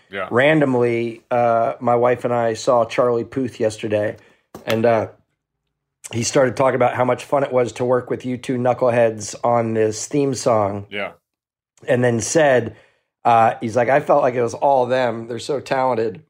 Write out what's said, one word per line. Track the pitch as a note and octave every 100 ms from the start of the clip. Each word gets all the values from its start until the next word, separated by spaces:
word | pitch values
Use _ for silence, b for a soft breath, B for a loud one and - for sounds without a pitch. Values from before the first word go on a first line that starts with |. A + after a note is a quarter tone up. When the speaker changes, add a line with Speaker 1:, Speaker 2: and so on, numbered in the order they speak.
| b
Speaker 1:
Yeah. | G2 F#2
Speaker 2:
Randomly, | A2+ C#3+ D#3 C3+ B2 A#2+ A#2 A#2 - -
uh, | B2 A#2+ A2+ A#2 -
my | A#2+
wife | A#2+ B2 B2
and | B2
I | A#2+ A#2
saw | A2 - B2 A2
Charlie | - B2 A#2
Puth | A2 C3+ B2 -
yesterday, | A2 G#2 A2 G#2 G#2+ - b b b - -
and, | A2+
uh, | A#2 A2 G2 - _ _ _ _ _ _ _ _ -
he | A#2
started | A#2 D3+ C3 -
talking | C3 A#2+
about | B2
how | A2+
much | B2+ B2
fun | - C#3+
it | C3+
was | B2+ A#2+
to | -
work | B2 B2+ B2
with | B2 B2+
you | B2
two | - B2
knuckleheads | B2 A#2+ B2+ A#2+ A2+ A2 G#2+ -
on | A#2+ A#2+ A2+
this | A2+ G#2+ G#2+ -
theme | D3 C#3
song. | B2 C3 A2 G2+ G2+ G2+
Speaker 1:
Yeah. | G#2 F#2+ - _ _ _ _ _ _ -
Speaker 2:
And | B2
then | B2 A#2
said, | - D#3+ D3 B2 A2 - b b b _
uh, | A#2+ A#2 A2+ -
he's | A#2 A#2+
like, | A#2+
"I | C#3+
felt | D3+ D3
like | C3+
it | B2
was | A#2
all | C3+ D3 C3+ A#2+
them. | B2+ B2 A2+ A#2
They're | A#2
so | - C#3
talented." | - C3+ C3 A2+ A2+ F2+